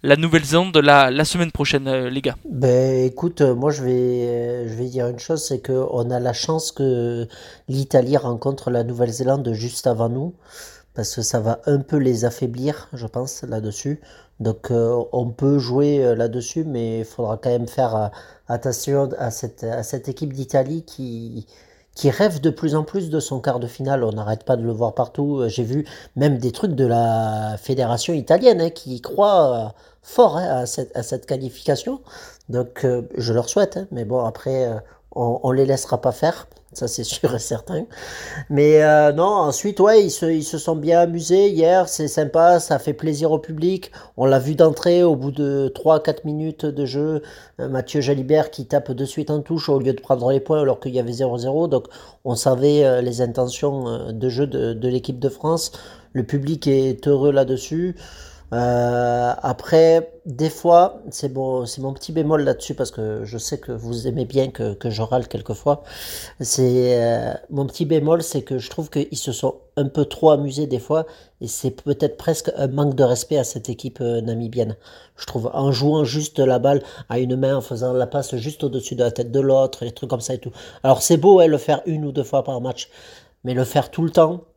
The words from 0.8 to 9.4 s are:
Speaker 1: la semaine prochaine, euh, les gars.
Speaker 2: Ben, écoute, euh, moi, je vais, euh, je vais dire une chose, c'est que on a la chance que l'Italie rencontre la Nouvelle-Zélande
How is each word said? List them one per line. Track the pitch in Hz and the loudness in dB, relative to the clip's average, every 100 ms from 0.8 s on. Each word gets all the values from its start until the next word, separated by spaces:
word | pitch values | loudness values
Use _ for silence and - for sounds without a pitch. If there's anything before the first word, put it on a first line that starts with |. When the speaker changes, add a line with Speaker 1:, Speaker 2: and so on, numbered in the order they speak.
| 147 143 131 | 8 8 6
Speaker 1:
la | 135 156 | 2 0
semaine | 180 170 | 0 -2
prochaine, | - 143 143 135 | -2 -2 -2 0
euh, | 131 123 | -2 -2
les | 135 | -2
gars. | 131 - 320 | -4 -6 -10
Speaker 2:
Ben, | 143 131 123 131 131 127 | 0 4 4 4 2 0
écoute, | 127 170 170 | 0 -6 2
euh, | 139 | 2
moi, | 123 143 | 4 0
je | 143 | -2
vais, | 127 | 0
euh, | 123 123 123 120 120 120 123 117 | 0 2 0 -2 -2 -4 -6 -6
je | |
vais | 110 127 | -6 -6
dire | 127 120 | -4 -4
une | 120 | -6
chose, | - 160 | -6 -4
c'est | - 131 | -4 -6
que | - 131 135 | -2 -2 0
on | 123 120 | -2 -2
a | 123 | -2
la | 120 | -2
chance | 117 - 160 160 | -4 -2 -4 -4
que | - 135 120 120 120 117 - - - - | -2 0 0 -2 -4 -8 -12 -20 -18 -6
l'Italie | 131 135 135 123 139 | -4 2 2 4 0
rencontre | 127 117 139 135 - | 0 -2 -4 -4 -2
la | 123 | -2
Nouvelle-Zélande | 117 120 120 113 127 135 | -2 -2 -2 0 0 0